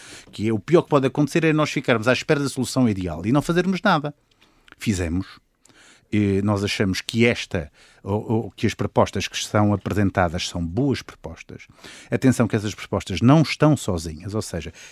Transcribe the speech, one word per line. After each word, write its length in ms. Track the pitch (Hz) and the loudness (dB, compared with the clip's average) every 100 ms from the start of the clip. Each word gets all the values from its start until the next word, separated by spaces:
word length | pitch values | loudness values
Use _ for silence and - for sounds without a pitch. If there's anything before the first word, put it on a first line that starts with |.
| - - - | -20 -20 -16
que 160 | - 107 | -4 -2
é, 40 | |
o 60 | 110 | -2
pior 220 | - 165 | 2 2
que 80 | - | 4
pode 180 | 147 131 | 2 2
acontecer 380 | 147 147 170 156 | 0 0 2 2
é 80 | |
nós 180 | 156 147 | 0 0
ficarmos 380 | 151 135 117 117 | -2 0 2 2
à 40 | |
espera 280 | 120 - 147 | 0 2 0
da 80 | 139 | 0
solução 400 | - 120 135 120 | -4 -2 2 2
ideal 360 | 95 90 80 101 | 0 -4 -4 0
e 60 | |
não 100 | 147 | 0
fazermos 400 | - 175 180 180 | 2 0 0 0
nada. 320 | 208 160 143 - _ _ _ _ _ - | 0 0 -2 -12 _ _ _ _ _ -8
Fizemos. 640 | - 90 85 90 - - _ _ _ _ - _ - | -4 -2 -2 -4 -6 -16 _ _ _ _ -20 _ -4
E 300 | 104 101 98 | 0 2 2
nós 220 | 101 101 | 0 0
achamos 360 | 101 - 98 92 | -2 0 -2 -2
que 260 | - 113 117 | -4 2 2
esta 460 | 110 - 92 73 _ - _ | 2 -4 -6 -6 _ -20 _
ou, 280 | 95 104 - | -4 -4 0
ou 200 | 113 98 | -2 -2
que 160 | - 107 | -4 -4
as 60 | |
propostas 540 | - 101 127 98 101 - | -2 0 2 2 0 -6
que 100 | - | -8
são 300 | - 107 104 | -2 2 2
apresentadas 720 | 101 - 98 98 95 90 85 - | 2 -2 0 0 2 0 0 -6
são 160 | 87 85 | -6 -4
boas 360 | 95 139 120 | -2 0 -2
propostas. 640 | - - 80 80 - - - - - - - | -6 -16 -16 -16 -18 -20 -20 -20 -20 -18 -6
Atenção 360 | 120 131 120 113 | 0 2 2 2
que 80 | 113 | 0
essas 200 | 104 - | -4 -8
propostas 460 | - 98 - 90 | -6 -6 -4 2
não 200 | 117 160 | 4 6
estão 360 | 143 - 151 135 | 4 2 2 2
sozinhas, 580 | - 87 82 78 95 107 | -2 -4 -6 -10 -8 -6
ou 60 | |
seja, 320 | - 85 82 - - | -6 -8 -10 -16 -20